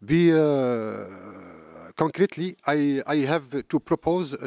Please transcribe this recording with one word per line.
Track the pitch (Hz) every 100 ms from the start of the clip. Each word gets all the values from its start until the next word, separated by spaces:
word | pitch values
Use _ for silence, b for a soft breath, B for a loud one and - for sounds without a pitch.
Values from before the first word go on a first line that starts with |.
ب-، | 101 165 170
آه، | 160 151 143 123 117 107 104 95 95 104 98 90 - - - - -
concretely, | 160 160 202 - 180 - -
I, | 147 143 135 143
I | 151 135
have | 160 131 139 -
to | 151
propose | - 165 165 180 151 131